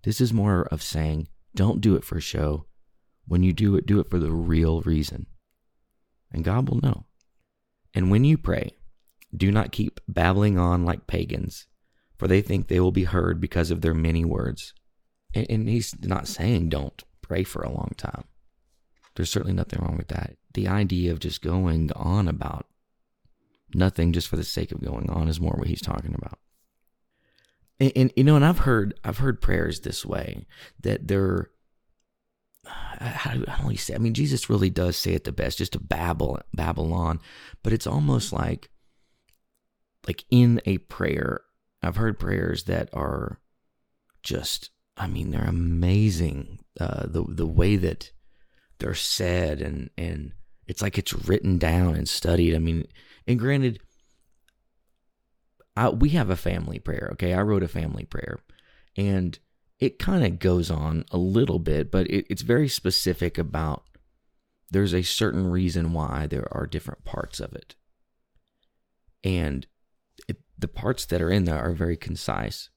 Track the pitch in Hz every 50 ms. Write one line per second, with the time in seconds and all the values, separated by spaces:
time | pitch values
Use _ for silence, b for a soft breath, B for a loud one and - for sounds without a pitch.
0 | - 107 107 - 127 117 113 110 98 104 98 90 82 - - 78 - - - 82
1 | 78 78 78 78 78 - - - _ _ - - 95 107 - - 101 113 95 76
2 | - - - 85 76 - - 71 73 76 76 76 - - - - - _ _ _
3 | _ _ _ _ _ - 85 90 90 92 85 - 110 101 98 90 - - 101 104
4 | - - - 90 78 80 80 82 82 82 80 80 82 80 80 82 - 82 80 78
5 | 76 - - - - - - - _ _ _ _ _ _ _ _ _ _ _ _
6 | _ _ _ _ _ _ - - 80 87 95 120 135 - 120 120 - 135 - -
7 | - _ _ _ _ _ _ _ _ _ _ _ _ _ _ _ _ _ _ -
8 | 92 92 98 110 127 143 156 151 - - - - - - - _ - - - _
9 | _ _ _ _ - _ - 87 92 95 101 107 107 - - - 104 - - -
10 | - - - 90 85 87 95 98 104 104 101 90 87 87 87 87 87 85 82 85
11 | - - - 85 85 82 - - - - - - - _ _ _ _ _ _ _
12 | _ _ _ - - 92 92 98 104 - 101 98 - - - 87 90 92 90 95
13 | 92 90 95 90 87 87 87 85 82 - - 90 85 80 85 85 82 85 80 80
14 | 80 82 80 82 85 82 - - - - - - - - - - _ _ _ _
15 | _ _ _ _ _ _ - - - - 113 110 110 110 113 120 107 - - -
16 | - 95 92 - - - - - 82 104 120 90 85 82 73 71 69 67 _ -
17 | - _ _ _ - - - 90 95 - - - - - - - - - - -
18 | - - - - - _ _ _ _ _ _ _ _ _ _ _ _ _ _ _
19 | _ _ _ - 90 80 - - - 92 92 90 85 - - - - 82 82 82
20 | 82 - - - - - - _ _ _ _ 101 98 95 95 104 104 92 92 90
21 | 90 87 85 76 - 78 78 - - 78 85 92 95 87 80 80 80 73 - -
22 | - 78 90 104 104 82 78 - - 76 78 - - _ _ _ _ _ _ _
23 | _ _ _ _ _ _ _ _ _ _ _ _ _ _ - - 92 95 - -
24 | 82 87 82 85 82 - - 82 80 - - - 82 80 - - - - - -
25 | - - - 80 80 80 80 80 78 80 - - - - - - - - - -
26 | - - - - - - - _ _ _ _ _ _ _ _ _ _ _ _ _
27 | _ _ _ _ _ _ _ _ _ _ _ _ _ _ _ _ 131 135 - -
28 | 131 127 - - 135 147 151 147 139 160 175 - - 135 123 110 101 - - -
29 | - 110 101 - 135 135 123 - - - 92 85 82 82 82 - - - - -
30 | - - 98 98 - - - - - B B B B B B B - - 104 -
31 | - - 95 98 98 92 92 90 85 - _ _ _ _ _ _ _ _ _ _
32 | _ _ _ _ _ _ _ _ _ _ _ _ _ - - - - - - -
33 | - 120 - - - - 120 - - - - - 139 131 110 98 - - - -
34 | 110 117 113 120 143 147 135 120 - - 110 104 95 92 90 - 90 90 90 -
35 | - 90 87 82 - - - - - - - - 90 - - - - - - -
36 | 85 87 85 76 73 67 67 73 - - - 85 82 82 82 80 80 80 82 87
37 | 85 80 82 80 B B B B B B B B - 104 110 113 - - - 147
38 | 147 143 127 117 - - - - - 82 85 - - _ - _ _ _ _ _
39 | _ _ _ _ _ _ _ _ _ _ _ _ _ _ _ _ _ _ _ _
40 | - - 92 - - _ 123 123 123 120 117 117 - - 98 90 - _ - -
41 | 92 80 69 - - 62 57 - _ _ _ _ _ _ _ _ - 87 82 -
42 | 113 110 101 - - 90 95 92 87 85 85 85 - - 90 85 - - - -
43 | 71 71 71 - - - - - _ _ _ _ _ _ _ _ _ _ _ _
44 | _ _ _ _ - - - - - - - - - - _ _ _ _ _ -
45 | 98 90 - 78 80 - 78 76 76 80 87 87 85 85 85 82 85 87 95 101
46 | 107 110 95 80 87 78 69 67 67 - - - - _ _ - 78 - - -
47 | - - 80 82 - - - 80 85 80 82 87 - 98 104 95 90 80 80 -
48 | - - - - _ - - _ - _ _ _ _ _ - _ - - - -
49 | - - - - 92 87 87 90 87 78 76 - 73 76 76 71 69 - _ -
50 | 85 87 85 73 71 67 - - - - - - _ - - - - 101 - -
51 | 92 - - - - 78 92 - - 98 92 87 82 80 82 87 90 87 80 78
52 | 69 - - - - 82 85 87 87 85 82 78 80 82 82 82 - - B B
53 | B B B B B - 120 120 110 131 139 139 131 127 113 - - - _ _
54 | _ _ _ _ _ _ _ _ _ _ _ _ _ _ _ _ _ _ _ _
55 | _ _ _ _ _ _ _ _ _ _ _ _ _ _ _ - 117 117 - 110
56 | 127 147 151 175 117 95 92 87 - - 92 87 82 85 90 - - - 80 -
57 | - - - - 98 90 90 92 101 104 107 98 92 82 - 82 80 78 - -
58 | 53 - - - - - - - _ b b b b b b b b b b -
59 | 98 101 98 95 92 87 80 - _ _ _ _ _ _ _ _ 131 135 - _
60 | - - 190 185 139 95 90 87 - 95 90 90 85 80 85 76 73 78 80 82
61 | - - - 90 90 92 95 113 131 - 85 87 82 80 76 73 73 - - 95
62 | 92 - - 101 - _ - - - - 120 123 151 135 - - - 92 95 -
63 | - 90 90 - 87 85 - - 85 76 - 78 80 78 71 - _ _ _ _
64 | _ _ _ _ _ _ _ _ _ _ _ _ _ - - 95 101 98 85 90
65 | 90 - - - 110 104 - 90 92 90 87 92 92 90 82 90 82 82 85 80
66 | 78 - 64 69 78 76 73 65 - - - - - - - 78 - - - -
67 | - - - - - - - - - - - - - _ - _ _ _ _ _
68 | _ _ _ _ _ _ _ _ _ _ _ _ _ _ _ _ _ _ _ _
69 | _ _ _ _ - 95 92 87 82 76 71 67 65 - _ _ _ _ _ _
70 | _ _ _ - - - - - _ _ _ - - - - - - 101 127 -
71 | - - 85 87 85 82 92 104 92 85 80 76 60 85 90 78 85 85 85 80
72 | - - - - - - 53 50 55 55 - - - - _